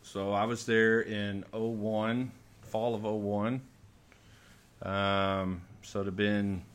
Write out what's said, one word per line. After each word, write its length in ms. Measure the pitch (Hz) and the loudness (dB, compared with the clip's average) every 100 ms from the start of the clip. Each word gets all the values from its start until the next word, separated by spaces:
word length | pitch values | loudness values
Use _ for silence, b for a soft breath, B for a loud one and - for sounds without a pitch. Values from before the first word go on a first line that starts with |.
So 300 | - 98 98 | -10 -6 -2
I 120 | 101 | 0
was 220 | 110 117 - | 0 -2 2
there 340 | 113 113 113 | 6 6 6
in 440 | - 107 101 101 - | 2 -2 -4 -4 -6
oh 160 | 110 113 | -4 -4
one, 640 | 113 107 107 110 120 127 - - - | -2 -2 0 0 0 -2 -8 -20 -20
fall 320 | - 113 117 | -6 -2 0
of 120 | 113 107 | -2 -2
oh 80 | |
one. 480 | 107 101 101 104 131 131 - - - - B B B B B B - | -2 0 0 0 -2 -6 -20 -20 -20 -20 B B B B B B -12
Um, 800 | - 98 98 98 98 98 95 92 90 - | -4 0 2 2 2 0 -2 -4 -8 -18
so 180 | - 104 | -8 -4
it'd 60 | 98 | -4
have 100 | 92 | 0
been 460 | 104 104 101 95 92 | 2 2 0 -2 -6